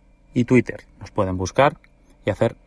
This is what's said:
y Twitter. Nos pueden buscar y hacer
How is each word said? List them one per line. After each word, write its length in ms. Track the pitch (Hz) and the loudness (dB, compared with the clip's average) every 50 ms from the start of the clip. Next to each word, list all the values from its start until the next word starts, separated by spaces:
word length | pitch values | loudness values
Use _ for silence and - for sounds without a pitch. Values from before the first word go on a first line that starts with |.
| _ _ _ _ _ _ - | _ _ _ _ _ _ -4
y 100 | 127 120 | -2 0
Twitter. 400 | - 127 120 113 - - - - - _ - | 2 2 2 2 0 -6 -14 -18 -20 _ -20
Nos 100 | - - | -20 -8
pueden 260 | - - 98 92 92 | -4 -4 -4 -2 -4
buscar 420 | 92 95 - - - 135 151 156 - _ _ _ _ _ _ _ _ _ | -4 -6 -2 0 2 2 2 0 -4 _ _ _ _ _ _ _ _ _
y 60 | - | -6
hacer 260 | 101 - 113 113 - - _ | -2 0 -2 -2 -2 -6 _